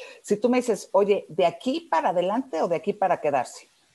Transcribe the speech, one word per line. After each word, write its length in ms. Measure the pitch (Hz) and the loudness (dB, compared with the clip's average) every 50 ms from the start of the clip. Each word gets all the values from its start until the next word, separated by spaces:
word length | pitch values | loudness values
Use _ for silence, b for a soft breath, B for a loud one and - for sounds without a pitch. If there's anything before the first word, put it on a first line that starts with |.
| B B B B | B B B B
Si 140 | B - 208 | B -2 0
tú 140 | 202 - 240 | 2 2 2
me 80 | 254 247 | 2 2
dices, 320 | 240 240 208 - - - | 2 0 -2 -4 -2 0
"Oye, 340 | - 196 208 190 202 180 - - | 2 2 4 4 2 0 -2 -4
¿de 160 | 156 190 175 | -2 0 0
aquí 420 | - 220 - - 254 277 339 - - | 0 0 -2 -4 -4 -4 -4 -4 -2
para 200 | 330 320 294 208 | -2 0 0 0
adelante 520 | 170 180 175 185 208 262 262 - - 311 | 0 0 0 0 0 -2 -4 -4 -4 -2
o 60 | 226 180 | -2 0
de 80 | 170 | -2
aquí 160 | 156 - 202 | -2 -2 -2
para 300 | 196 - 196 180 165 - | -2 0 0 0 0 0
quedarse?". 480 | - 151 139 131 120 - - - - _ _ _ _ _ _ | 0 0 0 0 -2 -4 -8 -20 -20 _ _ _ _ _ _